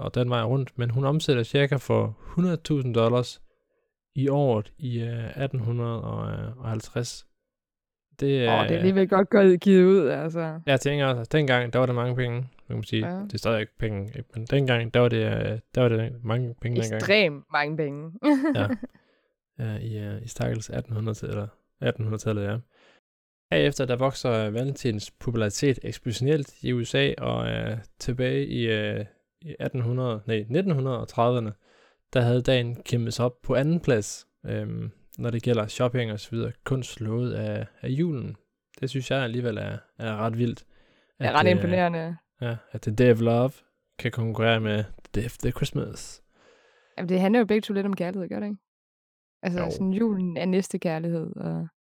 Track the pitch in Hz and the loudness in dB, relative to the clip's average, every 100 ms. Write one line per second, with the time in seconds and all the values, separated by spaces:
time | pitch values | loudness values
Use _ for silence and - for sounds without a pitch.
0 | - 127 123 120 113 135 127 - 120 120 | -4 -2 0 0 0 0 -2 -4 -2 0
1 | 135 156 156 127 113 143 139 139 - 110 | 2 2 2 0 2 2 2 0 2 2
2 | 110 110 - - 180 160 - 147 127 117 | 2 -4 -6 0 0 0 0 0 2 2
3 | 113 123 123 - - _ _ _ _ _ | 4 4 0 -8 -20 _ _ _ _ _
4 | _ 139 139 143 139 107 104 - 127 117 | _ -2 2 4 4 2 -2 -8 -6 -4
5 | 117 117 113 - 135 131 113 120 117 117 | -4 -4 -6 -4 -4 -2 -2 -2 -2 -4
6 | 110 107 107 104 107 123 120 113 - 120 | -4 -6 -4 -6 -8 -8 -6 -6 -6 -6
7 | 120 - - _ _ _ _ _ _ _ | -6 -10 -18 _ _ _ _ _ _ _
8 | _ - 139 135 117 113 107 170 185 190 | _ -4 0 2 4 2 2 2 4 4
9 | 190 190 196 214 190 180 202 185 185 196 | 4 4 4 8 8 8 8 8 8 8
10 | 139 143 160 165 160 160 151 135 143 147 | 4 0 -4 -4 -6 -4 2 2 2 2
11 | 135 123 113 156 139 123 120 127 127 123 | 2 0 0 2 4 2 2 2 2 2
12 | 123 123 123 120 127 - - 117 110 110 | 0 0 -2 -4 -8 -12 -8 -8 -2 -2
13 | 107 185 202 - 107 113 107 - 113 101 | -2 -4 -8 -4 0 0 -2 -4 -4 -4
14 | 101 120 - 117 113 139 131 120 113 123 | -8 -10 -12 -10 -2 0 2 2 2 4
15 | 123 113 110 110 107 110 - - 123 113 | 4 4 0 0 -2 -4 -4 2 2 2
16 | 113 120 117 117 123 117 120 120 110 110 | -2 -6 -2 -2 -2 -6 -4 -2 -2 -2
17 | 110 208 180 143 - 156 147 156 147 143 | 2 4 4 -2 -4 -2 -2 -2 -4 -6
18 | 160 180 294 277 302 240 202 247 - _ | -12 -2 2 2 2 0 0 -4 -10 _
19 | _ _ _ _ _ - 113 107 113 107 | _ _ _ _ _ -8 -6 -6 -6 -8
20 | 104 104 117 - 123 113 - - - 110 | -8 -10 -10 -6 -4 -4 -6 -8 -6 -6
21 | 110 107 113 104 104 - _ - - - | -4 -6 -6 -8 -8 -14 _ -6 -4 -4
22 | 110 110 113 104 101 113 - _ _ _ | -4 -4 -4 -4 -4 -6 -8 _ _ _
23 | _ _ _ _ - 165 143 143 127 123 | _ _ _ _ -2 2 2 0 -2 0
24 | 135 131 131 113 107 110 135 135 123 104 | 0 0 0 0 0 -2 -4 -4 -4 -4
25 | - - - 117 104 - 143 123 110 - | -6 -8 -4 -2 -2 0 0 0 -4 -8
26 | 127 107 131 156 139 - 127 123 117 139 | -6 -2 0 0 -2 -8 -4 -2 0 0
27 | 139 - 120 117 113 110 110 110 - - | 0 0 -2 -2 -2 -4 -4 -6 -10 -10
28 | - 123 127 135 139 123 113 107 104 107 | -6 -2 0 0 -2 -2 0 0 -2 -4
29 | 107 _ _ _ 156 - 127 131 117 127 | -8 _ _ _ -16 -8 -6 -2 -2 0
30 | 127 107 110 110 107 147 196 143 131 120 | -2 -4 -2 -2 0 0 2 0 0 -4
31 | 110 - 120 123 110 - _ _ _ _ | -4 2 2 2 -2 -8 _ _ _ _
32 | _ 131 120 123 127 127 120 120 - 120 | _ 2 4 4 4 2 2 -6 -2 0
33 | 117 113 123 - - 131 143 170 - 113 | 0 0 -2 -2 0 2 4 2 2 2
34 | - - - _ - 107 107 113 110 - | 0 -8 -18 _ -8 -6 -6 -6 -8 -12
35 | _ - 120 117 123 117 104 - 123 127 | _ -8 -4 -2 2 2 0 0 0 0
36 | 113 104 - 113 113 - - 131 117 - | -2 -6 -6 -6 -6 -6 -4 -2 -4 -8
37 | 110 113 123 107 107 104 107 _ 127 135 | -4 -2 -2 -2 -4 -6 -8 _ -4 -2
38 | 170 135 107 107 _ _ _ - 131 135 | -2 -2 -8 -12 _ _ _ -10 -6 -6
39 | 127 135 123 120 120 104 101 107 - - | -4 -2 -2 -2 -2 -4 -6 -8 -14 -10
40 | 113 107 113 113 120 - - _ _ _ | -8 -4 -2 0 -2 -4 -14 _ _ _
41 | _ - - - 180 180 175 180 175 170 | _ -6 0 4 6 4 2 2 2 0
42 | 165 170 _ - 120 117 - 113 - 110 | -6 -10 _ -8 -6 -6 -8 -8 -2 6
43 | 123 113 113 117 131 - _ _ _ - | 6 8 6 4 2 -4 _ _ _ -8
44 | 120 113 113 107 113 113 110 107 104 - | -6 -2 -2 0 2 2 2 0 -2 -8
45 | - - 120 - 123 - 143 143 - - | -8 -4 -4 -4 -4 -2 -2 -4 -6 -10
46 | - - _ _ _ _ _ _ _ - | -16 -18 _ _ _ _ _ _ _ -8
47 | 175 185 190 240 202 214 208 196 196 190 | -2 2 4 4 4 2 0 -2 -2 -2
48 | 175 196 170 208 208 202 _ _ _ _ | -4 -6 -6 -6 -6 -10 _ _ _ _
49 | _ _ _ _ 185 175 175 - 190 190 | _ _ _ _ -4 -2 -2 -2 0 2
50 | 226 196 180 165 185 185 190 185 180 160 | 2 0 -2 -2 0 0 0 -2 -2 -2
51 | 170 165 160 - 170 165 165 _ | -2 -4 -6 -6 -6 -4 -6 _